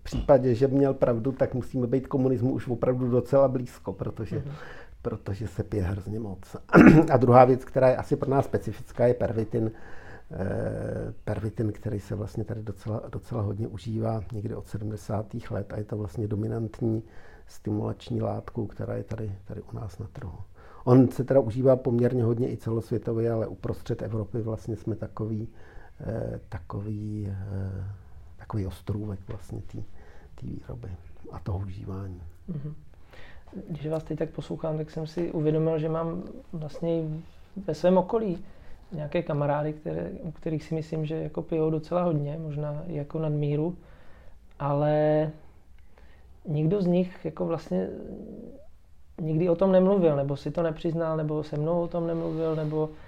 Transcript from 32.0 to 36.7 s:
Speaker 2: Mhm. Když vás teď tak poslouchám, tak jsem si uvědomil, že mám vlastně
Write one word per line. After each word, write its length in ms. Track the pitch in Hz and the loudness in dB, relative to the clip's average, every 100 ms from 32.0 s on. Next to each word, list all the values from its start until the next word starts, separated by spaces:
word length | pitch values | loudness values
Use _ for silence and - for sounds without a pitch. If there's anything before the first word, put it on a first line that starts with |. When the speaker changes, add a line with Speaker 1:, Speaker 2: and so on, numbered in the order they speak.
| 98 87 82 - - | -10 -12 -14 -16 -10
Speaker 2:
Mhm. 260 | 151 147 151 - - - - - - - - - | -8 -8 -12 -16 -20 -20 -16 -14 -14 -14 -14 -10
Když 180 | 151 151 | -8 -4
vás 160 | 160 | -4
teď 140 | - 156 | -4 -4
tak 120 | 160 | -4
poslouchám, 480 | - - 147 160 156 | -4 -8 -6 -4 -4
tak 120 | 151 | -4
jsem 160 | 160 156 | -6 -6
si 260 | 175 170 | -4 -2
uvědomil, 460 | 165 151 156 160 160 | 2 2 4 4 2
že 100 | 156 | 0
mám 340 | 160 165 175 - - - | 0 -2 -4 -8 -12 -12
vlastně 480 | 165 151 | -8 -8